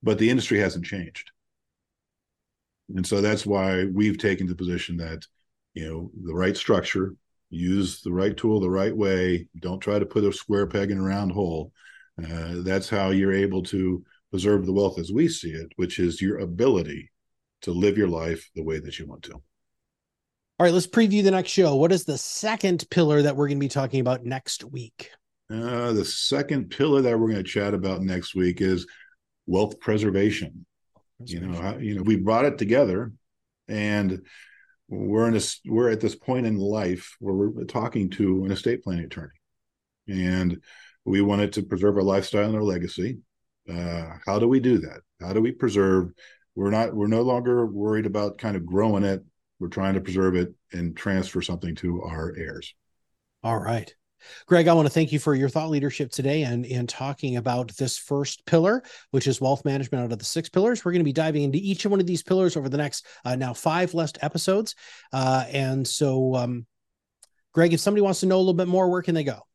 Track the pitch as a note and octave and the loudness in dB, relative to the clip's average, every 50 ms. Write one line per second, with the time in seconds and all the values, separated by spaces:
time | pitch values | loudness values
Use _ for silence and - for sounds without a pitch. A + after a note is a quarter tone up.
0 | - A2+ G#2+ G2 A2 A2+ B2+ C3 G#2+ - A#2 G2+ G2+ F#2 E2+ F2+ E2+ - - G2 | 2 0 2 4 4 4 4 2 2 2 2 2 2 2 0 -4 -8 -8 -8 -8
1 | F2 D#2 - - - - _ _ _ _ _ _ _ _ _ _ _ _ _ _ | -10 -10 -14 -18 -20 -20 _ _ _ _ _ _ _ _ _ _ _ _ _ _
2 | _ _ _ _ _ _ _ _ _ _ _ _ _ _ _ _ _ _ - F#2 | _ _ _ _ _ _ _ _ _ _ _ _ _ _ _ _ _ _ -6 -6
3 | F2+ - - G2+ G2 G#2 G#2+ G2 - G2+ G2+ G2 F#2+ F#2+ F#2+ F#2 F#2 G2 F2+ G2 | -2 0 0 2 2 2 2 0 0 0 0 2 2 2 2 0 0 0 2 2
4 | G#2 G#2+ G2 F2 - G#2 G2 F2+ F#2+ F2+ F2+ F2 F#2 F2+ F2 F2 - - F2 E2+ | 2 2 2 0 0 0 0 0 -2 -4 -4 -4 -4 -4 -4 -4 -6 -6 -8 -8
5 | E2 D#2+ D#2+ D2+ - _ _ _ _ _ _ _ _ _ _ - E2 D#2 D#2+ E2 | -8 -8 -10 -12 -14 _ _ _ _ _ _ _ _ _ _ -10 -10 -8 -8 -10
6 | F2 E2+ - - F#2 F2 D#2+ E2+ F#2 F#2 G2+ - - - A#2 F#2 - - - G2 | -10 -12 -14 -12 -10 -8 -4 0 0 0 0 -2 2 2 2 2 2 0 -2 -2
7 | F#2 G2 - _ _ _ _ _ _ _ - E2+ F2 F2+ F#2+ G2 G2 F2+ - - | -2 -2 -4 _ _ _ _ _ _ _ -8 -4 -2 0 0 2 0 -2 -4 -6
8 | - - F2+ F2+ F#2+ G#2 G#2 - - A2+ A2 G#2+ F#2+ F2+ F#2 F#2+ G2 G#2 - A2 | -6 -4 -2 0 0 0 -2 0 0 2 2 2 2 2 0 0 0 0 0 0
9 | G#2 G2 F#2+ F#2 F#2 F#2 F2+ F2+ F2 - _ E2+ - F2+ F2+ F#2 - - G#2 G#2 | 0 2 2 2 2 2 0 0 -2 -8 _ -10 -8 -8 -8 -6 -2 -2 0 0
10 | G2+ - - A2 G#2 G2+ G2 - - _ G#2+ G2+ G2+ F#2 - G#2 G2 G2 G2+ G2 | 0 0 0 2 2 2 0 -2 -4 _ 0 0 0 0 0 -2 0 0 -2 -2
11 | F#2+ F#2+ G2 G2+ G2+ F#2 F2 G2+ G2+ F2 E2 D#2+ D#2 - _ _ _ - - - | 0 0 0 0 -2 -2 -2 -2 -2 -2 -2 -4 -8 -10 _ _ _ -20 -20 -20
12 | - _ _ - E2 D#2+ E2 E2+ E2 E2 F2 F2 F2 F#2 F#2 G2 F#2+ - - G2+ | -20 _ _ -12 -10 -8 -8 -8 -8 -6 -6 -6 -2 0 -2 -2 -2 0 -2 0
13 | G2 F#2+ G2 G2 G2 G2 F#2+ G2 G2 G2 F#2+ F#2+ F2 - - G2 F#2 F#2 F#2 F2 | 2 2 2 2 4 2 2 2 2 0 0 -2 -4 -4 -2 -2 0 0 -2 -2
14 | - _ _ _ _ _ - F#2+ F2+ G#2 G#2 G2+ F#2 F2+ F#2+ G2 G2+ F#2+ - - | -6 _ _ _ _ _ -6 -2 2 4 4 4 2 2 2 2 2 2 0 -2
15 | E2 E2 G2 B2 D#3+ E3 E3 - - E2+ D#2 D#2+ D#2+ - - - F#2 F2 - - | -8 -4 0 2 2 2 0 -2 -8 -10 -10 -10 -12 -14 -6 -4 -4 -4 -2 0
16 | F#2 F2 D#2+ - F#2+ F#2+ G2+ - G2+ F2+ E2+ F2 A#2 C3+ A#2+ F#2 D#2+ D2+ D2 - | 0 0 0 0 -2 -2 -2 -2 -4 -6 -2 2 4 4 4 2 0 -4 -8 -12
17 | - _ _ _ _ _ _ _ _ _ _ _ - - F2 F2 F#2+ G#2 G2 G#2+ | -14 _ _ _ _ _ _ _ _ _ _ _ -8 -6 -2 2 2 2 4 4
18 | G#2 F#2 E2+ E2 E2 E2 E2 D#2+ - - _ - D#2 D#2 D#2+ D2+ D2+ D2+ - - | 2 2 0 -2 -2 -4 -4 -6 -8 -14 _ -10 -6 -6 -6 -6 -8 -10 -12 -12
19 | E2 D2 C2+ - - - - - - _ _ _ _ _ _ _ _ _ _ _ | -14 -14 -16 -18 -18 -18 -18 -18 -20 _ _ _ _ _ _ _ _ _ _ _
20 | _ _ _ _ _ _ _ _ _ _ _ _ E3+ F3 E3+ F3+ F3 - - A#3 | _ _ _ _ _ _ _ _ _ _ _ _ 4 6 6 4 2 2 4 4
21 | A3+ G#3+ G3 G#3 G3+ G3 F#3+ F#3 F#3 - - - F#3 D#3+ C#3+ C3+ D3 E3+ F#3+ F3+ | 4 6 6 4 4 4 4 4 0 -2 2 4 4 6 6 4 4 4 4 2
22 | - - D3 B2+ - - - - - G#3+ A3 A#3 - G3 F3+ E3 - - - F3+ | 0 -2 -4 -4 -4 -8 -8 -6 -4 -4 -4 0 0 0 0 0 -4 -2 2 2
23 | E3+ D3+ D3+ D3 C#3+ D3 C#3 C3+ D3 C#3+ C#3+ C#3 C#3 C3+ - C#3+ C3+ B2+ - C3+ | 4 4 4 4 4 2 2 0 0 0 0 -2 -2 -2 -2 -2 -4 -2 -2 -2
24 | C3 B2 B2+ B2+ A#2+ A#2+ C3 C3 - - - - C3 B2 C3+ C3 A#2+ A2+ _ _ | 0 0 0 -2 -4 -8 -8 -8 -8 -8 -10 -10 -10 -12 -12 -12 -14 -14 _ _
25 | - - - _ _ _ _ _ _ _ A2 A2+ A#2 A#2+ B2 A#2+ A#2+ A#2+ A2 G#2+ | -20 -20 -20 _ _ _ _ _ _ _ -8 -6 -6 -4 -4 -2 -2 0 0 0
26 | F#2+ - - - - - C3+ C#3 C#3+ C#3+ D3+ C#3 A2 F2 - - C#3 D#3 C#3+ C#3 | 0 -2 -4 -4 -2 -2 0 -2 0 0 -2 -2 -2 -4 -2 0 2 4 4 4
27 | C3+ B2 A#2 A2+ A2+ A2 A2 G2+ F#2+ - - G#2+ G2+ G2+ G#2 F#2+ F2+ G2 F#2+ F2+ | 4 4 2 2 2 2 0 -2 -4 -2 -2 -2 0 0 -2 -2 -2 -2 -2 -2
28 | F#2+ F#2+ F#2 F2+ E2+ - - F#2+ F#2 F2+ F2 F2+ G2 F#2+ F#2 F2 F2+ - - - | -2 -2 -2 -2 -4 -4 -2 0 2 2 2 2 0 0 0 0 -2 -8 -16 -20
29 | - - _ _ _ _ _ _ _ - E2+ F#2 G#2 G#2 - - - - G#2+ G#2+ | -20 -20 _ _ _ _ _ _ _ -2 0 0 0 0 -2 -8 -2 -2 0 2
30 | G#2 G#2+ F#2 G2 G2 G#2 G#2+ - F#2+ D2+ E2 F2 - _ _ _ _ _ _ _ | 2 2 2 2 2 2 0 0 -6 -10 -12 -16 -20 _ _ _ _ _ _ _
31 | _ _ _ _ A#2+ B2 F2 E2+ F2 F#2 F2+ E2+ E2+ F#2+ A2+ - C3+ G#2+ G#2 G2 | _ _ _ _ -16 -12 -10 -8 -8 -8 -8 -6 -6 -6 -6 -6 -6 -6 -4 -2
32 | F#2 G2+ A2 G2 F#2 G2 A2 A#2 C3 D3 - - A#2+ G2+ A2 C3 C#3+ G#2+ F#2 F#2 | 2 2 4 4 4 4 4 4 4 2 0 0 0 2 4 4 4 4 2 -2
33 | A#2+ A#2 A2 - _ _ _ _ _ _ _ _ _ _ A2 G#2+ G#2 G#2 G#2 G#2 | -2 -6 -10 -16 _ _ _ _ _ _ _ _ _ _ -4 -4 -2 0 0 2
34 | G2+ F#2+ F#2 F2+ - - - - - - - _ _ _ _ _ _ _ - G2 | 0 0 -2 -4 -8 -16 -20 -20 -20 -20 -20 _ _ _ _ _ _ _ -8 -6
35 | G2+ G2+ G2+ A2 A#2 A#2 A2+ G#2+ G2+ - - - _ - A#2 A2+ B2 A#2+ A2+ G#2+ | -4 0 2 2 2 4 2 0 0 -2 -8 -10 _ -2 0 2 2 2 2 0
36 | - G#2 - - _ - B2+ B2+ B2 A2+ G#2+ G2+ G2 G2+ G#2 A2 G2+ F2+ F2+ F2+ | -2 -2 -4 -4 _ -4 -2 -2 0 -2 -2 -2 -2 -2 -2 -2 -2 -2 -4 -4
37 | - - - _ A#2+ G2 F#2+ F#2+ G2+ G#2+ A2+ A#2 - F2+ - B2 G#2+ A#2 - A#2 | -6 -14 -20 _ -6 -4 0 0 0 0 -2 -6 -10 -6 -4 -4 -4 -2 -2 -2
38 | G2 F2+ F2+ - G#2+ F#2+ F#2+ F#2+ F#2+ F#2+ G2 - - A#2+ A#2+ A#2+ - - F#2 F2 | -2 -2 -2 0 0 2 2 0 0 -2 -4 -2 0 -2 -2 -2 -4 -6 -6 -6
39 | E2 - - - D#2 D2 _ _ _ _ _ _ _ _ _ _ _ _ _ _ | -6 -8 -10 -14 -14 -16 _ _ _ _ _ _ _ _ _ _ _ _ _ _
40 | _ - G2 F#2 F#2 F2+ F2+ F#2 F#2 F2+ F2 F2 _ - - - - - _ _ | _ -8 -4 -2 0 0 0 2 0 0 -2 -2 _ -20 -20 -20 -20 -20 _ _
41 | _ - F#2 G2 G2+ G2+ G2+ G2+ G#2 G2 G2+ G#2+ F#2+ - - F2+ F#2+ G#2 G2+ G2+ | _ 0 2 2 4 4 4 2 2 0 -2 -4 -6 -4 -4 0 2 2 2 4
42 | F#2+ G2 F#2+ G2 G2 - - G#2 G#2 G#2+ A2 G#2+ G#2+ G#2 F#2 F2 F2 F2 - - | 2 2 2 0 0 0 0 0 0 0 0 0 0 0 -2 -2 -4 -6 -6 -6
43 | F2+ A2 C3 - - _ _ _ _ _ _ _ _ - F2 F2 F2 E2+ E2+ E2+ | -6 -6 -6 -8 -14 _ _ _ _ _ _ _ _ -12 -10 -8 -6 -6 -6 -6
44 | E2 D#2+ D#2+ D#2+ - - G2 G#2 A2+ A#2 B2+ C3 A#2+ B2+ B2 G2+ D#2+ - - - | -8 -10 -14 -12 -6 -2 0 2 2 4 4 4 4 4 2 2 0 -2 -12 -16
45 | _ _ _ _ - F2+ G2 A2 A2 B2 - - - A#2+ G2+ G2+ G2 F#2+ F#2+ F#2+ | _ _ _ _ -8 -2 0 2 2 0 0 0 -2 0 2 4 4 4 4 4
46 | F#2 F2 E2 _ - - - _ _ _ _ - F#2+ G2+ G#2 A2 A#2 A2+ - G#2+ | 2 0 -6 _ -20 -20 -20 _ _ _ _ -4 -2 0 2 2 0 0 0 -2
47 | G#2 G#2 A2 A2 A#2+ B2+ B2 B2 A#2+ B2 B2 B2 A#2+ A2 G2 G2 G2+ G#2+ G#2+ A2 | 0 2 2 2 2 2 0 0 0 2 2 2 2 0 -2 -4 -2 0 0 0
48 | A2 G#2 F#2+ G#2 G#2 G#2 G2 - - A2 G2+ F#2+ E2+ D#2+ F2+ F#2+ G#2 A2+ G#2 G2 | 0 -2 -2 -2 -2 -2 -4 -6 -6 -4 -4 -4 -4 -2 0 2 2 4 2 2
49 | G2+ G2 F#2+ F#2+ - _ _ _ _ _ _ _ F#2 F2 - - F#2+ G2 F#2+ F#2+ | 2 0 0 -2 -4 _ _ _ _ _ _ _ -10 -8 -6 -2 -2 0 0 0
50 | F#2 - F2+ F#2+ F#2+ F#2 F2+ F2+ F2+ F2 - _ _ _ - F2+ E2+ E2+ E2 - | -2 -2 0 2 2 4 4 2 0 -2 -4 _ _ _ -8 -6 -6 -6 -6 -6
51 | - G2+ G2 F#2+ F2+ - - F#2+ F2 - F2+ F2+ F2 F2 E2 - - F2+ F2 F2+ | -4 -2 -2 0 -2 -2 -4 -6 -4 -4 -6 -6 -6 -8 -8 -4 -4 -4 -4 -4
52 | - E2+ D#2+ D#2 D#2 E2+ E2+ - - - - - - - - _ _ _ _ _ | -6 -8 -8 -6 -8 -8 -8 -8 -10 -10 -10 -12 -14 -16 -20 _ _ _ _ _
53 | _ _ _ _ _ _ _ _ - A2+ A#2 A2 F#2 A2 A#2 A2+ G2+ - - _ | _ _ _ _ _ _ _ _ -4 -4 -4 -2 -2 -4 -4 -4 -6 -8 -18 _
54 | _ _ _ _ - - - - - _ F3+ F3 E3+ E3 E3+ E3 D#3 C#3+ - E3 | _ _ _ _ -20 -20 -20 -20 0 _ 6 6 8 8 6 6 6 4 4 2
55 | D#3+ D3+ - D3 - D#3 D3 C3 C3+ C#3 - D#3+ D#3 D#3+ D#3 D3 C#3 C#3+ A#2+ - | 0 2 0 -2 2 2 2 2 2 0 0 -2 -2 0 -2 0 -2 -2 -2 -4
56 | D3 A#2 - - C3 C3+ C#3+ D#3+ D3+ B2 A#2+ A#2+ B2 A#2+ B2+ B2 A#2+ A#2 - - | -6 -6 -4 -4 -2 0 0 0 0 0 -2 -4 -4 -4 -4 -4 -4 -4 -6 -8
57 | C3+ C#3 C#3 - - C#3 B2 A#2+ A2+ B2+ A#2+ B2 B2 A2+ G2+ - C#3 B2 - - | -6 -8 -6 -6 -6 -4 -4 -2 -2 -2 -2 -2 -4 -6 -6 -6 -4 -4 -4 -8
58 | - - C#3+ C#3 C#3+ C3+ - - _ - - E3 D#3+ F#3+ A3 B3+ B3 - - - | -6 -4 -2 -2 -2 -4 -6 -12 _ 2 4 4 4 4 2 0 -2 -8 -20 -20
59 | - _ - C3+ A#2+ C#3 C3 - C3+ C3 C#3 C#3 - D3 C3+ C#3 C3+ A#2+ - C3 | -18 _ -2 0 0 2 0 0 0 0 0 0 0 -2 -2 -2 -2 -4 -4 -4
60 | A#2+ A#2 A#2 G#2 - - - E3 E3 - - F#3 F#3+ A#3 B3 A3 - F3+ F3 F3+ | -2 -4 -6 -6 -8 -6 -6 -6 -6 -2 0 2 2 2 2 0 -2 -2 0 0
61 | E3+ D3 C3 D3 D#3+ D#3+ D#3 D3+ C#3+ C#3 C3+ D3 G3 G3 G3 E3 - G#3 G3+ G3 | 0 0 0 0 0 0 0 0 0 0 0 -2 -2 -2 -4 -2 0 0 2 2
62 | F#3+ F3 F3+ D#3+ - - F#3 F#3+ F#3+ F3 - D#3+ C#3 C3+ B2+ C#3+ D3+ C#3+ - - | 2 0 -2 -4 -2 0 2 2 2 2 0 0 -4 -2 -2 -2 -2 -2 -6 -10
63 | - - - - _ B2 B2+ B2+ C3 B2+ A#2+ - - E3 D#3 E3+ F3+ F3 F3+ E3 | -14 -14 -20 -12 _ -4 -4 -2 -4 -6 -6 -2 -2 0 2 2 0 0 0 -2
64 | E3 D#3 - - - D3+ - E3+ - - F#3+ G3+ A3+ G#3+ - _ - - - - | -2 -2 -4 -6 -6 -4 -4 -2 0 2 2 0 0 -2 -8 _ -18 -20 -20 -20
65 | - _ - C3+ C3 C3 C3 C3 C3 A#2 C3+ C#3 C3+ C3 C3 C3+ C3+ - - - | -20 _ -4 -2 0 2 2 0 0 -2 -2 -2 -2 0 -2 -2 -2 -4 -2 0
66 | D3+ C#3 C3 C3 C3 C3 B2+ B2+ B2 A#2+ B2 A#2+ A#2 _ _ _ _ _ _ _ | 0 2 2 2 0 2 0 0 -2 -2 -4 -6 -10 _ _ _ _ _ _ _
67 | _ _ _ _ _ _ _ _ _ _ _ E3 E3 F3 E3 D#3+ - G3+ G#3 G#3 | _ _ _ _ _ _ _ _ _ _ _ 4 4 4 4 2 2 2 4 4
68 | G3+ G3 F#3 - - F#3 F#3 F#3 F#3 F#3+ F3+ E3 F#3 F3+ F3+ F#3 F#3+ F3+ F3+ F3+ | 4 4 2 2 2 4 4 4 4 4 4 2 2 2 2 2 4 4 2 0
69 | F3 - E3+ D#3+ D3+ C#3 A2+ F#2+ - _ _ | 0 0 0 0 0 -2 -4 -6 -10 _ _